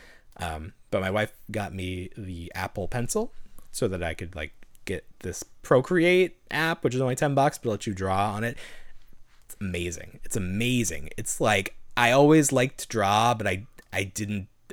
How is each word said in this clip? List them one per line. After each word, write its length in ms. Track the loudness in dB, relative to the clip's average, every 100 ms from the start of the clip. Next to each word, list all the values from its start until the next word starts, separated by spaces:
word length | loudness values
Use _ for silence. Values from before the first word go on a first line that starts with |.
| -20 -20 -20 -10
Um, 380 | -8 -8 -10 -14 -4
but 80 | -2
my 100 | 0
wife 220 | 0 -2 -6 -8
got 240 | -6 -6
me 360 | -6 -6 -6 -8 -10
the 360 | -10 -10 -10
Apple 320 | -8 -6 -4 -4
Pencil 460 | -2 -2 -2 -4 -8 -12 -14 -10
so 160 | -2 -2
that 160 | 0
I 100 | -4
could, 220 | -4 -8 -8
like, 160 | -10 -12 -20 -14
get 220 | -8 -8 -8 -12
this 220 | -10 -8 -12 -8
Procreate 760 | 4 4 4 4 6 6 4 0 -6
app, 320 | -2 0 0
which 100 | 0
is 60 | 0
only 160 | 0 2
ten 180 | 2
bucks, 240 | 4 2 2
but 120 | -4
lets 160 | -2 -4
you 60 |
draw 360 | -2 0 2 0
on 140 | 0
it. 120 | -4 -6 -12 -12 -12 -12 -14 -18 -18 -20 -18
It's 100 | -8
amazing. 600 | -6 -4 -4 -6 -12 -10
It's 140 | -4 -2
amazing. 720 | -2 0 0 2 0 -4 -8 -8
It's 240 | -6 0
like, 340 | 4 4 2 -8 -6 2
I 160 | 4
always 400 | 8 8 8 6
liked 260 | 2 2 -2
to 80 | -4
draw, 480 | 0 4 4 4
but 140 | 2 0
I, 180 | -2 -6 -18 -8
I 140 | -4
didn't, 420 | -4 -4 -4 -4 -6 _ -14